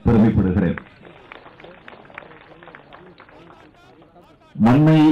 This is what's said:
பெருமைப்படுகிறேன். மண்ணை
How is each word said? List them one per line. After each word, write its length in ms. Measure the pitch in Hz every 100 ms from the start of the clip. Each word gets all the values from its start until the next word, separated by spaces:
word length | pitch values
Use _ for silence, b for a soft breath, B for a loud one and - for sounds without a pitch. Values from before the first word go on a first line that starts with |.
பெருமைப்படுகிறேன். 720 | - 113 113 101 92 92 87 - - - - - - - - - - - - - - - - - - - - - - - 180 170 - - 170 165 156 _ _ _ _ _ _ _ _ - 110
மண்ணை 340 | 135 156 156 156